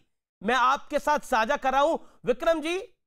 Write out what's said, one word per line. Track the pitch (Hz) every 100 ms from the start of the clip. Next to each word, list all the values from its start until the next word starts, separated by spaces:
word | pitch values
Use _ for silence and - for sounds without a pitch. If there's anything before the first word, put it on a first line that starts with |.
| _ _ _ _
मैं | 196 254
आपके | 254 277 - 285
साथ | 285 294
साझा | - 233 220 285
कर | 262
रहा | 269
हूं। | 302 294 - _ 175
विक्रम | - 330 330
जी, | 311 370 - _